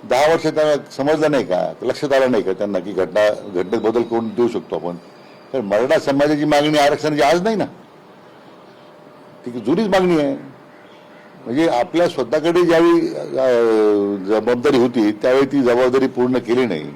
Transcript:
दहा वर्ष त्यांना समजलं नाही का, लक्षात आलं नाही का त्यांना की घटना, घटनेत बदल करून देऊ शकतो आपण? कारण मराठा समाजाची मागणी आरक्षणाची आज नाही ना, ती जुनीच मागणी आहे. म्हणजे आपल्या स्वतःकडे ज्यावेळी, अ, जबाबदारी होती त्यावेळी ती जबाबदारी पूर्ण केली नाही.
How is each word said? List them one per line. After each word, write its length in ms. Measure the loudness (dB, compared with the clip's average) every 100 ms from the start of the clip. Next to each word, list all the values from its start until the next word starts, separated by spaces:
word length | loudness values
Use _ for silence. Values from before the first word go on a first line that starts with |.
| -2
दहा 240 | 2 4
वर्ष 100 | 2
त्यांना 480 | 0 0 2 0 -4
समजलं 400 | -4 0 2 2
नाही 140 | 0
का, 280 | 0 -2 -2 -6
लक्षात 300 | -6 -4 0
आलं 180 | 2 2
नाही 120 | 2
का 100 | -2
त्यांना 260 | -4 -4 -4
की 140 | -4
घटना, 380 | -4 -2 2 2
घटनेत 500 | 0 -6 -6 -4 -2
बदल 220 | 0 0
करून 260 | -2 -2 -4
देऊ 200 | -2 -2
शकतो 260 | -2 -6
आपण? 220 | -8 -6 -10 -16 -20 -20 -20 -10
कारण 120 | -8
मराठा 340 | -2 0 2 0
समाजाची 460 | 0 0 2 2
मागणी 340 | 2 2 2 2
आरक्षणाची 440 | 2 2 -2 0
आज 200 | 2 2
नाही 140 | 0 -2
ना, 80 | -4 -8 -20 -20 -20 -20 -20 -20 -20 -20 -20 -20 -20 -20 -20 -20 -20 -18 -14
ती 40 |
जुनीच 380 | -8 -4 -2 0
मागणी 300 | 0 2 2
आहे. 180 | 0 -4 -12 -20 -20 -20 -20 -20 -20 -20 -20 -20
म्हणजे 240 | -8 -2 0
आपल्या 400 | 0 -2 0 -2
स्वतःकडे 560 | -2 -4 -2 0 2
ज्यावेळी, 500 | 2 4 4 4 0
अ, 480 | -6 -8 -2 0 2 2 4 4 2 0 -4
जबाबदारी 540 | -2 -2 0 0 2 2
होती 340 | 2 2 0
त्यावेळी 340 | 0 0 2 2
ती 160 | 0
जबाबदारी 440 | 2 2 2 2 0
पूर्ण 320 | 0 0 0
केली 280 | 0 0 0
नाही. 180 | -4 -8